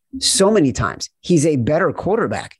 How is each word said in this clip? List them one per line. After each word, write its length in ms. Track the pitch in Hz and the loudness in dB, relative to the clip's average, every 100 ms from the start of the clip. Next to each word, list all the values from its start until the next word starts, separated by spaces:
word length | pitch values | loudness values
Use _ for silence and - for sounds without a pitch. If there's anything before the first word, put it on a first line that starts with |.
| _ - | _ -6
so 320 | - - 202 | -2 2 4
many 220 | 214 139 | 4 2
times. 380 | - 101 - - _ | 0 -6 -6 -14 _
He's 240 | - 170 156 | 0 2 2
a 100 | 143 | 0
better 360 | 113 156 180 | 0 0 0
quarterback 640 | - 170 220 147 110 - | -2 -2 -2 -2 -6 -10